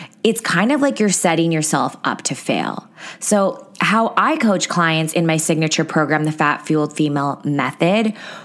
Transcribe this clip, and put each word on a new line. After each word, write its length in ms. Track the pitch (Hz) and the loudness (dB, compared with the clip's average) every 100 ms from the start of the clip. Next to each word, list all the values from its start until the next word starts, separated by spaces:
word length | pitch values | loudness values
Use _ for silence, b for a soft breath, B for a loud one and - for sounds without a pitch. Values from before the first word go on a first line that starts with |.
| B - | B -2
it's 180 | 220 220 | 0 0
kind 300 | - 170 214 | -2 0 2
of 100 | 285 | 2
like 180 | 277 - | 0 2
you're 100 | 214 | 0
setting 420 | 180 175 165 165 | 2 2 2 2
yourself 440 | 160 151 147 131 - | 0 0 0 0 -2
up 200 | 139 - | -6 -4
to 100 | - | -6
fail. 540 | - - 127 - - - B B B | -6 -2 -2 -2 -6 -12 B B B
So 440 | - 208 196 - - - | 0 2 2 -2 -10 -4
how 320 | 170 220 226 - | 0 2 2 2
I 200 | 220 311 | 0 2
coach 300 | 226 185 - | 2 2 0
clients 460 | - 165 160 160 | 0 2 2 0
in 140 | - 165 | 0 0
my 100 | 160 | 0
signature 480 | - 156 156 - 160 | 0 0 2 0 0
program, 400 | 160 147 151 156 | 0 0 0 0
the 60 | |
Fat 340 | 156 151 - - | 0 0 0 0
Fueled 280 | 156 151 | 0 0
Female 460 | 151 151 143 143 131 139 | 0 0 0 -2 -2 -2
Method, 680 | 143 131 - 170 208 220 214 B B | -2 -2 0 2 2 0 -4 B B